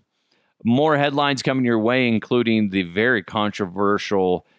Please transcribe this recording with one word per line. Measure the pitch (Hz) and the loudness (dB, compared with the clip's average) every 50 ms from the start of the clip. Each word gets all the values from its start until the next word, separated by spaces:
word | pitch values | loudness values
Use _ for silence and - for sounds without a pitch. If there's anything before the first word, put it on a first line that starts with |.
| _ _ _ _ _ _ _ _ _ _ _ _ - | _ _ _ _ _ _ _ _ _ _ _ _ -2
More | 110 120 131 147 156 151 | 0 2 2 2 2 2
headlines | 139 143 147 139 143 143 143 139 127 - | 2 2 0 0 0 0 0 -2 -2 -2
coming | 143 135 131 127 | -2 -2 0 0
your | 120 117 113 | 2 2 2
way, | 107 113 123 131 127 120 | 2 2 2 2 2 0
including | 113 107 - - 127 123 120 113 113 110 107 101 | 0 -2 -2 0 0 0 2 2 2 2 0 0
the | 92 98 90 | 0 -2 -2
very | 85 85 98 110 127 127 107 92 | -2 -2 0 0 2 0 0 -2
controversial | - - 110 104 104 101 - 107 90 87 95 101 101 104 98 - - 104 98 92 90 90 85 - _ _ | -4 -4 -4 -2 -2 -4 -4 -6 -6 -4 -2 0 0 0 -2 -2 -2 -2 0 0 0 0 -2 -4 _ _